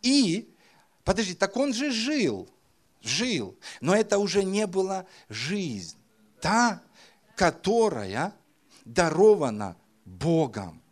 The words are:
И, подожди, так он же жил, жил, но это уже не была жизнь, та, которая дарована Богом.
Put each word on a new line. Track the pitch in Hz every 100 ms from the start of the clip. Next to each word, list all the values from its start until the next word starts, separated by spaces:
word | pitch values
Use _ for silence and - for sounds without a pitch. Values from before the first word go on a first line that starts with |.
И, | 247 277 214 185 - _ _ _ _ _
подожди, | - 190 196
так | 175 196 240
он | 285
же | 226 294
жил, | 226 233 302 170 98 - _ _ _ _ _
жил, | 110 139 247 180 95 - - -
но | 139
это | 208 220 202
уже | 202 190
не | 190 202 208
была | 185 190 190 185 - _
жизнь, | 110 127 202 170 104 85 - _ _ _ _
та, | - 220 240 180 _ _ - _ _ -
которая | 175 - 190 233 220 131 98 104 180 - _ _ _ - 113
дарована | 117 165 156 214 202 135 107 98 - _ _ -
Богом. | 90 156 165 143 107 92 80 _